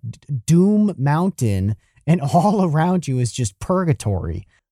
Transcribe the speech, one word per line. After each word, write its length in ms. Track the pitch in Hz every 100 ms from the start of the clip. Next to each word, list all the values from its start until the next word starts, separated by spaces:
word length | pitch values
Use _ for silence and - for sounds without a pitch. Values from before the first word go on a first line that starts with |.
| 113
D-, 120 | - - 135 -
Doom 480 | 170 196 208 208 143
Mountain 800 | 139 156 190 - 117 95 101 107 _ _ -
and 160 | 175
all 420 | 139 170 202 202
around 420 | 180 151 175 185 139
you 120 | 127
is 120 | 120
just 280 | - 113 -
purgatory." 880 | - 185 170 120 107 92 85 87 - _ _